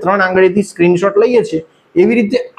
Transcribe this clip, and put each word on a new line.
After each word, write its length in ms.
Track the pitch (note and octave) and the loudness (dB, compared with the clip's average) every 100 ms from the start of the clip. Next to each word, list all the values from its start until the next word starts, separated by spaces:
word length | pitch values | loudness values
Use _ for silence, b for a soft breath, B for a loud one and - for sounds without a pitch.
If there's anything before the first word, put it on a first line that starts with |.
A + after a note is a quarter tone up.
ત્રણ 200 | E3+ G3+ F#3 | -2 -2 0
આંગળીથી 420 | F#3 F#3 G3+ G3 | 2 2 0 -4
સ્ક્રીનશોટ 440 | - F3 F3 G3 G3+ | 0 0 2 0 2
લઈએ 180 | A#3 A#3+ - | 2 0 -2
છીએ, 160 | D#3+ - b _ E3+ | -6 -10 b _ 0
એવી 200 | G#3 A#3+ | 0 0
રીતે 180 | G#3 B3+ - | -2 -4 -6